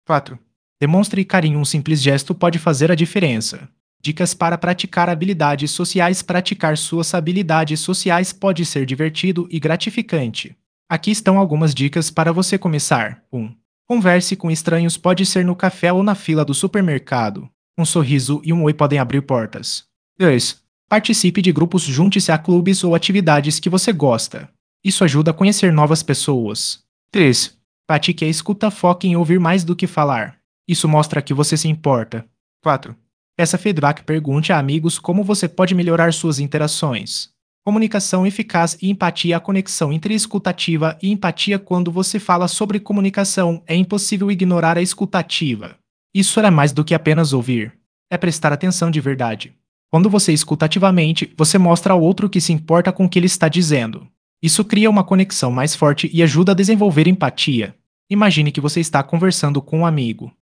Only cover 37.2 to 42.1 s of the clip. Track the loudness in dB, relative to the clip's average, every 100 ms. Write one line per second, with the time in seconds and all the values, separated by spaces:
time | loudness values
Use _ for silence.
37.2 | -12 _ _ _ -2 0 0 -2 -2 0
38.2 | 0 -2 -2 0 0 -2 -4 -2 -2 -2
39.2 | -2 -2 -2 -2 -2 -4 -2 -2 -2 -4
40.2 | -2 -4 -4 -4 -2 0 -2 -2 -4 -2
41.2 | -2 -2 -2 -4 -2 -2 -2 -2 -2